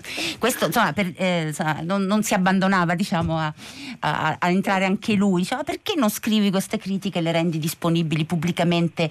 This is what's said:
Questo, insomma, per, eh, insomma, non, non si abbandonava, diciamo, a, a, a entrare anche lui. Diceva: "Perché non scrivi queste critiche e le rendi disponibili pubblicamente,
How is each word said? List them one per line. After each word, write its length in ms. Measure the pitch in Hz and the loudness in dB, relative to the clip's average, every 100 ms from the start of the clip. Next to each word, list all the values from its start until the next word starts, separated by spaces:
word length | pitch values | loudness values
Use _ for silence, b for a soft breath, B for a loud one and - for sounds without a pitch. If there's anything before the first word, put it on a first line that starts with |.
| - B 330 311 | -12 B -6 -2
Questo, 260 | 226 233 190 | -2 0 0
insomma, 260 | 233 190 | 2 2
per, 200 | 147 185 143 | 0 -2 -2
eh, 240 | 185 175 | 0 0
insomma, 360 | 156 151 160 147 | -2 -2 -2 -2
non, 220 | 160 196 | -2 -2
non 200 | 190 214 | 0 0
si 100 | 208 | 2
abbandonava, 640 | 208 185 190 185 196 170 175 | 2 4 4 4 4 2 0
diciamo, 420 | 196 175 170 160 | 0 0 0 0
a, 160 | 156 151 B B 277 240 | -2 -6 B B -12 -6
a, 380 | 151 - 156 - | -4 0 0 0
a 100 | 175 | 2
entrare 360 | 185 185 190 190 | 2 2 2 2
anche 280 | 196 - | 0 0
lui. 280 | 202 202 175 | 2 4 2
Diceva: 220 | 185 262 | 0 -2
"Perché 300 | 311 370 - 381 | -4 -6 -4 0
non 140 | 214 | 0
scrivi 400 | - - 214 202 | 0 0 2 2
queste 280 | 190 190 - | 2 -2 -4
critiche 420 | 185 196 196 175 | -4 -4 -2 -2
e 20 | |
le 100 | 165 | 0
rendi 280 | 165 170 160 | 0 0 0
disponibili 640 | 156 - 170 170 165 156 160 | -2 -2 0 0 2 0 0
pubblicamente, 800 | 175 175 175 170 170 170 - 160 | -2 -2 0 2 2 0 0 -4